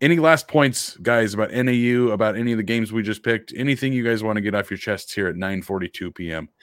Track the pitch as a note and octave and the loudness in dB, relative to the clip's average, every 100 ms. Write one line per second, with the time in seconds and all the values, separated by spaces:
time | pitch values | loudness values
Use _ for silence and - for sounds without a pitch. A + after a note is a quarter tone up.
0 | C#3+ E3+ D#3 D#3+ - D3+ C#3 - - - | 2 4 6 4 4 2 4 2 -6 -4
1 | F2+ A#2 A2 G2+ G#2+ B2 B2+ B2 A#2+ B2 | 2 2 2 0 -2 0 2 2 4 4
2 | B2 G2+ A2 G#2 A#2+ A2+ G2+ A#2 G#2+ A2 | 2 2 0 0 0 0 0 -2 -2 -2
3 | G#2 G#2 A#2+ A2+ - - C3+ B2+ C3+ B2+ | -2 -2 -2 -2 -4 -4 -2 0 0 0
4 | A#2 A2+ A2 G#2+ G#2 G2+ G2+ G2 - G2 | 0 0 0 -2 0 -2 -4 -6 -4 -6
5 | - - F#2+ E2+ F#2+ F#2+ F2+ G2 F2 - | -6 -4 -2 -2 -4 -6 -4 -6 -6 -8
6 | F2+ - F2 D#2+ D#2 _ | -10 -8 -8 -8 -10 _